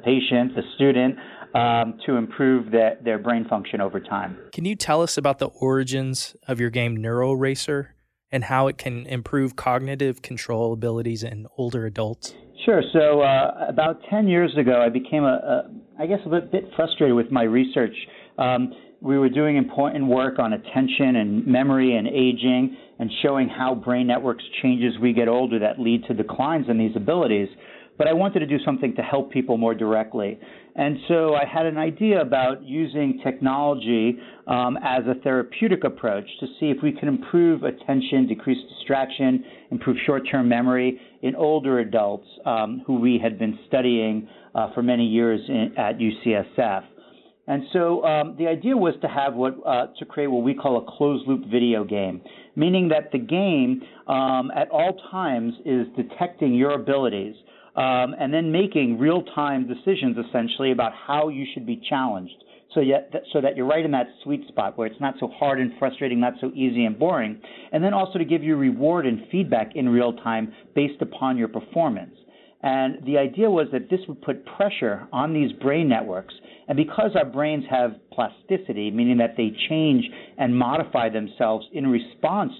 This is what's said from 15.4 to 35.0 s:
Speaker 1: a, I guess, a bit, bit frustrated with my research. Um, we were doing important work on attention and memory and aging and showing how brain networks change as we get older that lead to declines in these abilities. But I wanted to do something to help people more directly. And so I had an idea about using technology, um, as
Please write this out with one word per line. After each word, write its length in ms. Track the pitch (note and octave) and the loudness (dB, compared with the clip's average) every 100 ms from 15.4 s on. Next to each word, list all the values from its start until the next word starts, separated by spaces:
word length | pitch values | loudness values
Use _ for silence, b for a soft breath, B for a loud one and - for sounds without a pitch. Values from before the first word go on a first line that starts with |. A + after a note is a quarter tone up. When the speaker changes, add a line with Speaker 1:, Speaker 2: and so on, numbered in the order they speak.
| C#3 B2+ - - - - | 0 -2 -2 -12 -18 -8
Speaker 1:
a, 40 | |
I 40 | D#3+ | -4
guess, 120 | G3+ E3+ | -2 0
a 20 | |
bit, 240 | E3+ E3+ | -2 0
bit 120 | - - - | -4 -4 -2
frustrated 400 | D#3+ - C#3+ A#2+ | -2 2 4 4
with 140 | A#2 | 2
my 140 | C3 | 2
research. 500 | A2+ A#2+ C3 C#3 A2 - - B B - | 4 4 2 2 0 -2 -16 B B -2
Um, 360 | B2+ B2 B2+ B B - | 0 0 -2 B B -10
we 160 | C3 C#3 | 0 4
were 140 | C3 | 4
doing 260 | C#3 D3+ C#3+ | 4 2 2
important 520 | B2+ - C#3+ D3 C3+ | 2 0 0 0 2
work 300 | B2+ C3 C3 | 2 2 0
on 140 | A2+ | -2
attention 640 | A2 - C3 C3+ - C3+ A#2+ | -2 -4 0 0 2 2 2
and 300 | G#2 G#2+ B2 | 2 0 2
memory 500 | B2 C3+ C3+ B2+ A#2 | 2 4 4 4 2
and 100 | A2 | 0
aging 720 | C#3 B2+ A#2 B2 B2+ C3 B B B | 2 2 2 2 2 0 B B B
and 120 | A2+ - | -8 -2
showing 260 | D3 C#3 B2+ | 0 2 0
how 260 | - C3 | -2 -4
brain 320 | B2 B2 B2 B2 | -2 -2 0 2
networks 360 | B2 B2+ A#2 - - | 2 0 -4 -6 -2
change 200 | C3 B2 | 0 2
as 160 | A#2+ G#2 | 0 2
we 140 | B2 | 2
get 140 | A#2 A#2 | 4 4
older 300 | B2 B2+ A2+ | 2 2 2
that 200 | G#2 - | 0 0
lead 260 | A#2 A#2 - | 0 0 0
to 60 | |
declines 520 | A2 G#2+ - C#3 D#3+ A#2+ | -4 -2 -2 0 0 0
in 80 | A2+ | 2
these 200 | A2 A2 | 2 0
abilities. 520 | G2+ F3 C3+ G#2 G2 - B B B - | 0 2 2 2 -2 -8 B B B 0
But 100 | D#3 | 2
I 40 | |
wanted 280 | E3 G3 G3 | 2 2 0
to 60 | D3 | 0
do 120 | C#3+ | -2
something 320 | - C3 C3 A#2+ | 0 0 -2 -2
to 60 | |
help 280 | A2+ C#3 C3+ | -2 -2 -2
people 260 | D3+ C3 A#2 | -2 0 2
more 180 | A2+ | 2
directly. 640 | A2 A2 A2 A2 A#2 G2+ A2 B B B | 2 2 2 0 -4 -4 -6 B B B
And 240 | - C#3+ C3+ - | -4 -2 -2 0
so 260 | E3+ D#3+ | 2 4
I 120 | D3 C#3+ | 2 0
had 180 | D#3+ | 0
an 140 | D#3+ D#3 | -2 0
idea 420 | D#3+ D3+ G#3+ F#3+ | -4 0 2 2
about 420 | C3 C3+ B2+ C3 | 2 2 2 -2
using 580 | C3+ D3+ D#3+ D3 C#3+ C3 | -6 -4 -4 -2 -2 0
technology, 960 | C#3 C3 C3 C#3 D3 C3+ A2 A#2 A2+ A#2+ B B - | -4 -2 0 2 0 0 0 2 2 -2 B B -4
um, 300 | B2 B2 C3 | 0 0 -2
as 220 | C3+ B2+ | -2 -2